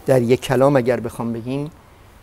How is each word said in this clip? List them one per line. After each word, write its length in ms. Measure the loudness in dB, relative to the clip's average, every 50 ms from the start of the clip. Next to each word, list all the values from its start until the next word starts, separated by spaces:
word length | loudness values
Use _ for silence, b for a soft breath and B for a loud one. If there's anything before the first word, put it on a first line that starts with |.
| -2
در 160 | 0 2 2
یک 200 | 4 2 2 0
کلام 340 | 0 -2 2 4 4 4 4
اگر 240 | 2 2 0 -2 -2
بخوام 340 | -4 -8 -8 -8 -8 -6 -6
بگیم 380 | -8 -8 -6 -6 -6 -8 -10 -14 -20 b b b b b b b b